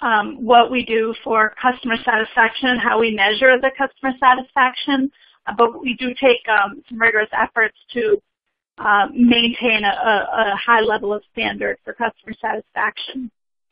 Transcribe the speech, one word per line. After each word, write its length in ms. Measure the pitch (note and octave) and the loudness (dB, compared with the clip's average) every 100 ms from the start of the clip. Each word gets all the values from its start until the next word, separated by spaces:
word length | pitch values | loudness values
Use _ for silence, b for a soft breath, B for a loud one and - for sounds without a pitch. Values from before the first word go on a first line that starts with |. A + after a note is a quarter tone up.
um, 420 | B3+ G#3+ G#3+ - | -2 0 -2 -6
what 280 | A3 A#3 A#3 | 4 4 6
we 120 | B3 | 0
do 300 | - A3+ A3+ A3 | -2 -2 -2 -6
for 300 | - A3 G#3+ - | -2 0 0 0
customer 340 | C4 B3 B3 A3+ | -4 -4 -4 -4
satisfaction 680 | - A3 A3 B3 A3+ - C4 | 0 0 0 2 0 2 -2
and 120 | A#3+ | 0
how 180 | A#3 A3 | 0 2
we 120 | A3+ | 0
measure 460 | G#3+ G3 G#3+ C4 B3+ | 2 0 4 4 4
the 100 | C4 C4 | 0 -2
customer 340 | C4+ - C4 B3+ | -6 -4 -6 0
satisfaction, 880 | C4 B3+ B3+ - B3+ B3 - C4+ C4+ b b b - | 2 2 0 0 0 0 -2 -2 -2 b b b -8
uh, 80 | G#3+ | 0
but 220 | A#3 A#3 | 0 0
we 140 | C4 | -8
do 200 | A#3 B3+ B3+ | -6 -6 0
take, 260 | C4+ A#3+ - | 2 2 2
um, 340 | G#3+ G3 - - | 0 0 -6 -12
some 100 | A3+ | -2
rigorous 300 | A3+ G#3+ G#3+ | 0 0 -2
efforts 460 | G#3+ A3 - G#3+ _ _ | -2 -4 0 -2 _ _
to, 280 | A#3+ A3 G3+ _ _ _ _ _ - | -4 0 -2 _ _ _ _ _ -6
uh, 280 | A3 G3+ G3 | 0 2 2
maintain 720 | A#3+ A#3+ A#3 A#3 - A#3 A3 G3+ | 2 4 4 0 -2 -2 0 -2
a, 20 | |
a, 640 | F#3+ A3 G3+ - A3+ A3 | -2 0 0 0 -2 -2
a 40 | G3+ | -2
high 240 | - A#3 | 2 2
level 320 | G#3+ G#3+ G3+ | 2 -2 -4
of 100 | G#3 _ | -6 _
standard 460 | - G#3+ G3+ G3+ G3+ - | -8 -6 -4 -6 -6 -12
for 80 | |
customer 400 | - A3+ - - A3 | -6 -6 -6 -18 -10
satisfaction. 880 | A3+ G#3+ - - G#3 - - C4 A#3+ _ _ _ _ | -6 -6 -8 -4 -4 -6 -14 -12 -14 _ _ _ _